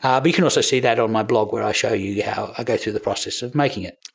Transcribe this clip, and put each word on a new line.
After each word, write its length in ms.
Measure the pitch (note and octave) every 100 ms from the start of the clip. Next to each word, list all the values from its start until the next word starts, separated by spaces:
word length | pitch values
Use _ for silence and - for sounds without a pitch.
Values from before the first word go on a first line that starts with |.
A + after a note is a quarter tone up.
Uh, 160 | C3 C3
but 80 | D#3+
you 60 |
can 100 | F3+
also 160 | D3 -
see 180 | - B2+
that 200 | A#2+ A#2
on 100 | A2+
my 140 | A2
blog, 280 | G#2+ A#2 G#2+
where 120 | A2+
I 80 | G#2+
show 200 | - A2+
you 300 | G#2 G2 G2+
how 300 | G#2+ G#2+ G#2 -
I 60 |
go 140 | A#2+ A2+
through 160 | A2
the 80 | G#2
process 420 | - G2+ G2+ -
of 140 | B2 D3
making 260 | C#3+ G2+
it. 160 | F#2 - -